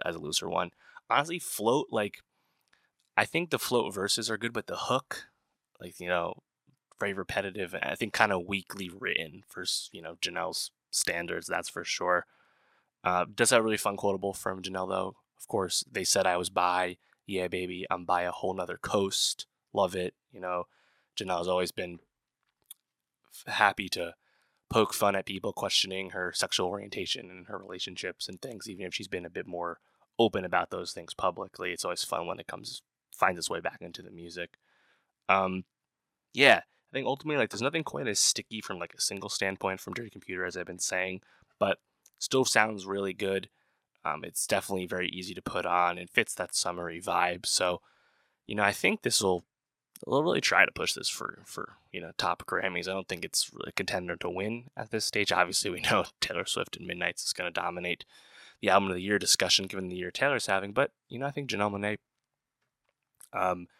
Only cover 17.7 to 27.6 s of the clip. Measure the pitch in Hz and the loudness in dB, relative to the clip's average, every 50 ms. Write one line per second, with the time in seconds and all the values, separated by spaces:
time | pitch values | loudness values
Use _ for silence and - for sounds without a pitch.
17.7 | 90 90 95 - 92 90 87 82 90 87 87 87 87 - - 92 95 95 90 85 | -6 -6 -4 -4 -4 -4 0 2 2 2 2 2 -2 -2 -2 -2 -2 -2 -4 -6
18.7 | 87 - - - - 104 98 95 - - - - - - - _ _ _ _ _ | -6 -8 -4 0 2 2 2 2 2 2 0 0 0 -2 -10 _ _ _ _ _
19.7 | - 98 98 90 92 95 90 92 - _ _ _ - 104 90 90 90 90 87 - | 2 2 2 2 2 0 -4 -4 -6 _ _ _ -16 -8 -6 -4 -2 -4 -4 -6
20.7 | _ _ _ _ _ _ _ _ - - 107 92 90 85 85 90 90 90 90 85 | _ _ _ _ _ _ _ _ -10 -8 -2 -2 0 0 2 2 2 2 2 0
21.7 | - - 92 87 87 82 _ _ _ _ _ _ _ _ _ _ _ _ _ - | -2 -6 -8 -8 -8 -14 _ _ _ _ _ _ _ _ _ _ _ _ _ -20
22.7 | - _ _ _ _ _ _ _ _ _ _ _ - - - - - - 107 101 | -20 _ _ _ _ _ _ _ _ _ _ _ -20 -16 -10 -4 2 6 6 6
23.7 | 98 - 101 87 - 95 87 85 85 _ _ _ _ _ _ _ _ _ _ - | 6 4 -4 -4 -2 -4 -4 -6 -8 _ _ _ _ _ _ _ _ _ _ 0
24.7 | - 113 107 - - - - 101 98 98 92 - 98 95 92 104 95 - - 98 | 4 4 4 4 4 2 4 4 4 4 0 -4 -8 -6 -6 -6 -6 -4 -4 0
25.7 | - - - 95 92 95 95 92 85 95 90 90 - - - 92 - - 95 90 | 2 2 0 0 -2 -6 -6 -6 -6 -6 -4 -4 -2 -2 -2 0 2 0 0 0
26.7 | 95 101 101 104 - - 92 - - 127 117 90 90 92 87 90 104 92 | -2 -4 -8 -8 -8 -6 -4 -4 -4 -6 -6 -14 -16 -18 -14 -12 -12 -12